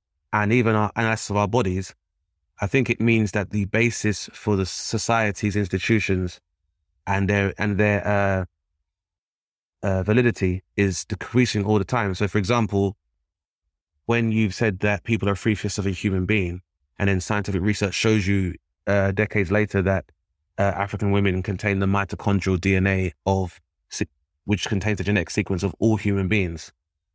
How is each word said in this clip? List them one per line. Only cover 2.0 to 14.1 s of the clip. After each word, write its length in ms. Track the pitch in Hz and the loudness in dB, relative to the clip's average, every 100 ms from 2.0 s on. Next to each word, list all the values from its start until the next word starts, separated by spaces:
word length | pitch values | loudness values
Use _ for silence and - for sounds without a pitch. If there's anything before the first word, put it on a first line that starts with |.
| _ _ _ _ _ - | _ _ _ _ _ -6
I 80 | 101 | -2
think 220 | 135 117 | 0 0
it 100 | - | 0
means 320 | 117 113 107 | 2 2 2
that 200 | 104 92 | -2 -2
the 140 | 104 98 | -2 -2
basis 640 | 113 120 - 107 98 - | 0 0 0 -2 -2 -6
for 220 | - 107 98 | -6 -2 0
the 100 | 92 | -2
society's 920 | - - 110 - 117 107 - 107 101 | -6 -6 -4 0 0 0 -2 -2 0
institutions 840 | 98 98 - 113 - 92 90 - _ _ _ _ _ _ - | -2 -2 0 0 2 -2 -2 -8 _ _ _ _ _ _ -4
and 240 | 98 98 | -2 2
their, 240 | 101 98 - | 2 0 0
and 200 | 104 98 | -2 2
their, 280 | 104 101 - | 2 2 0
uh, 380 | 101 98 95 90 _ _ _ _ _ _ _ _ _ _ _ _ _ | 0 2 0 -4 _ _ _ _ _ _ _ _ _ _ _ _ _
uh, 200 | 101 95 | -2 0
validity 600 | 92 113 120 - 92 92 - - | 2 2 2 2 0 -2 -4 -2
is 300 | 101 90 - | 0 -2 -6
decreasing 580 | 98 - 120 120 107 | -8 0 2 2 2
all 160 | 101 107 | 2 0
the 60 | 92 | 0
time. 280 | 123 101 | 0 0
So, 140 | 92 104 | -2 0
for 120 | 107 | 0
example, 580 | 92 120 104 101 98 - _ _ _ _ _ _ _ _ _ _ | 2 2 2 0 0 -2 _ _ _ _ _ _ _ _ _ _
when 260 | - | 0